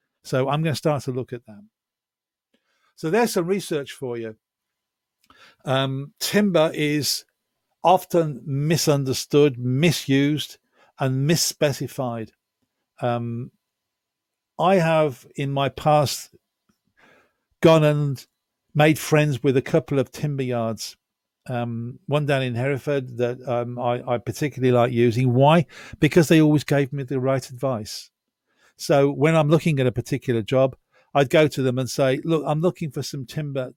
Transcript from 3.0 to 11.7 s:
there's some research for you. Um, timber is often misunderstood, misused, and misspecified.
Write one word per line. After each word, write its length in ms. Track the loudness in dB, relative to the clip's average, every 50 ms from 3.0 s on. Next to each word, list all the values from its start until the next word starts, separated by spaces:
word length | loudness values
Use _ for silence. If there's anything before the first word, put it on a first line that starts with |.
| -4 0
there's 220 | 2 2 2 2
some 140 | 0 -2 0
research 460 | 0 -2 -4 -4 -4 -6 -6 -6 -8
for 260 | -12 -10 -8 -8 -8 -8
you. 180 | -8 -10 -12 _ _ _ _ _ _ _ _ _ _ _ _ _ _ _ _ _ _ _ _ _ -20 -20 _ _ -6
Um, 480 | -4 -2 -2 -2 -4 -6 -8 -10 -12 _ -10
timber 520 | -6 0 0 2 2 4 4 2 2 2 0
is 500 | -2 0 0 0 0 -2 -2 -4 -6 -8 _ _ _ _ _ _ _ _ _ _ _ 2
often 560 | 4 4 2 2 0 0 0 0 0 -4 -8 -8
misunderstood, 1120 | -6 -4 -2 0 0 0 0 2 2 2 2 0 -2 -4 -4 -4 0 4 4 4 4 2 0
misused, 1000 | -2 -2 0 2 2 2 0 0 -2 0 2 2 2 2 0 -2 -6 -10 -14 _ _ _ _ _ _ _ _ -4
and 300 | -4 -2 -2 0 0 0
misspecified. 1040 | 0 0 0 -4 -2 -2 -2 -2